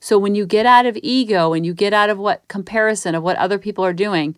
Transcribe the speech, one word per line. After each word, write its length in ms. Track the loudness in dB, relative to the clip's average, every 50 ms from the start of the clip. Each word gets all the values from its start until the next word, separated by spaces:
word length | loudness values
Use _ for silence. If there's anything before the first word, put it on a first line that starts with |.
So 160 | -2 2 2 2
when 180 | 4 2 0
you 100 | -2 0
get 200 | 0 0 2 4
out 200 | 6 6 6 6
of 120 | 4 -2 -4
ego 520 | -4 -2 -2 -2 0 0 0 2 2 2 0
and 120 | 0 -2
you 80 | -4 -2
get 200 | -2 -2 0 2
out 160 | 2 2 0
of 80 | 0 -2
what 280 | -2 -2 -4 -4 -6 -12
comparison 680 | -12 -12 -10 -4 -2 0 0 0 0 -2 -4 -4 -4
of 80 | -2 -2
what 140 | -2 -2 -2
other 200 | -2 -2 -2 -4
people 280 | -4 -8 -4 -2 -2
are 80 | -2 -2
doing, 420 | -2 -2 -2 -2 -2 -2 -4 -6